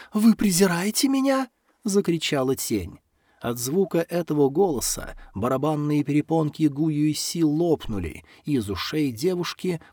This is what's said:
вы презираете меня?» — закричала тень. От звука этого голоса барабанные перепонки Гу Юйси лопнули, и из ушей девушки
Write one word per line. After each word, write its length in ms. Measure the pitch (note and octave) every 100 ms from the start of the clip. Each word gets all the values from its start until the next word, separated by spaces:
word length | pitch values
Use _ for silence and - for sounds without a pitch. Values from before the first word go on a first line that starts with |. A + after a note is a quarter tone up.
| -
вы 220 | G#3+ A3+ G#3
презираете 720 | G#3 F3 F#3+ E3+ G3+ - C#4
меня?» — 400 | C4+ C4+ C4+ C4 _ _ _ G#3+
закричала 720 | G3 G3 E3 - D3 C3 C3
тень. 420 | - G#2+ F2+ - _ _ _ _
От 200 | A#2 A#2+
звука 400 | B2 F3+ F#3+ E3+
этого 500 | - F3 E3 D3+ C#3
голоса 680 | C#3+ G3 B2 - - - - - F#2+
барабанные 680 | A#2 C3 D3 D3+ D3 D3
перепонки 600 | C#3+ D3 - D#3+ D3+ -
Гу 260 | D#3 C#3 D#3+
Юйси 540 | D3 D3+ D3 - E3+
лопнули, 840 | D#3 D3+ E3+ C#3+ - G2+ E2 - - - -
и 80 |
из 160 | C3+ G2
ушей 420 | F#2 - D#3 C#3+
девушки 680 | A2 F3 F3+ E3 - F#3 E3 -